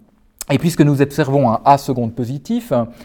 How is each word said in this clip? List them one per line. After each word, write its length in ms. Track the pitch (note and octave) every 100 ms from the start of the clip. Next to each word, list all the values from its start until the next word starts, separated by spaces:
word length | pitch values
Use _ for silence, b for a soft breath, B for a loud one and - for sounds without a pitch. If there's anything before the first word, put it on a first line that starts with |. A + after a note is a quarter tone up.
| _ _ _ - -
Et 80 | C#3
puisque 220 | E3+ -
nous 200 | D3 C#3
observons 480 | C#3 - C#3+ C#3 B2+
un 120 | A2+ -
A 140 | C#3+
seconde 340 | - B2 A2+
positif, 580 | A2+ A#2+ C#3+ - A#3 A#3 B2+ A2+ B